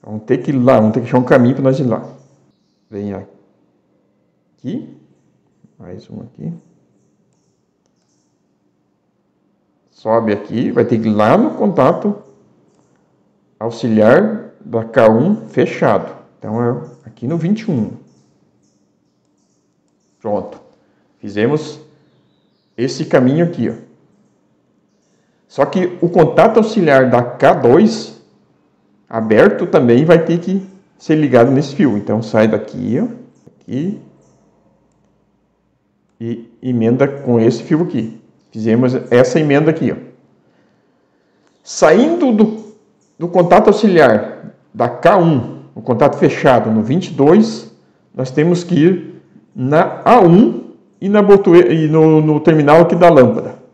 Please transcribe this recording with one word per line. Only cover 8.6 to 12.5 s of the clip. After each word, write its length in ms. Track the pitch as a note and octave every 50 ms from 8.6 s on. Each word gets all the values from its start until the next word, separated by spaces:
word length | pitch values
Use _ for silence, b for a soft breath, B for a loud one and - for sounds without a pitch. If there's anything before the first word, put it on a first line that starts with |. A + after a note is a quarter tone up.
| _ _ _ _ _ _ _ _ _ _ _ _ _ _ _ _ _ _ _ _ _ _ _ _ _ _ _
Sobe 400 | _ _ A2 A2 A#2 A2+ A2 G#2
aqui, 400 | G2 - - - A2+ B2+ - -
vai 120 | - A#2
ter 140 | A2 B2+ A2+
que 80 | A2
ir 60 | A2 G#2+
lá 260 | G#2 G#2+ A2 C#3 F#3+
no 120 | B3+ D4+
contato 680 | - - A3+ G#3 E3+ D#3+ C3 C#3 F3 A3 - G#3 G#3 - - _ _ _ _ _